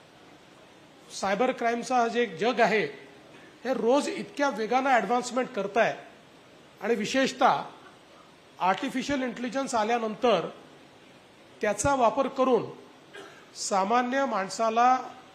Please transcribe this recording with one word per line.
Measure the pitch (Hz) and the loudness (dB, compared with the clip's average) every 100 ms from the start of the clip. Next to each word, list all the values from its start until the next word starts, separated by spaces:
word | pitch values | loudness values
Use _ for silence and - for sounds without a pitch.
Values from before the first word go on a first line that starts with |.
| - - - - - - - - - - - - | -20 -20 -20 -20 -20 -20 -20 -20 -20 -20 -18 -6
सायबर | 196 202 254 | -2 0 0
क्राईमचा | 254 233 240 - 254 | 0 -2 -2 0 2
हा | 233 | 2
जे | 240 | 0
एक | 226 | -2
जग | 160 220 240 | -2 0 4
आहे, | 202 214 156 - - - - - - - | 4 2 -2 -6 -20 -20 -20 -20 -20 -10
हे | 240 | -6
रोज | 254 226 285 - | -2 2 2 2
इतक्या | 359 - - 285 | -6 -8 -2 -2
वेगानं | 214 214 254 269 | -2 0 0 4
ॲडव्हान्समेंट | 233 196 240 233 247 247 | 2 2 0 -2 -4 -4
करताय | 202 196 233 175 - - - - - - - - - | -4 -2 2 0 -2 -12 -20 -20 -20 -20 -20 -20 -8
आणि | 214 | -4
विशेषतः | 220 - 269 262 - 233 143 - - - - - - - - - - | -2 0 0 0 4 4 4 -2 -14 -20 -20 -20 -20 -20 -20 -18 -2
आर्टिफिशियल | 180 190 269 254 - 277 | 0 0 -2 -4 -4 -4
इंटेलिजन्स | 254 208 247 269 269 | -4 -6 -6 -6 -2
आल्यानंतर | 233 208 240 220 208 247 180 170 - - - - - - - - - - - | -2 0 -2 -4 -2 2 2 -2 -12 -20 -20 -20 -20 -20 -20 -20 -20 -20 -6
त्याचा | 208 208 285 | -4 0 0
वापर | 277 220 269 262 | 4 2 2 -2
करून | 262 262 214 131 - - - - - - - - - | 0 2 2 0 -12 -20 -20 -20 -20 -20 -20 -18 -10
सामान्य | - 196 196 240 247 269 | -2 0 2 2 2 -2
माणसाला | 269 208 190 - 226 226 254 254 - - - | -2 -2 -4 -2 0 4 4 4 -2 -16 -20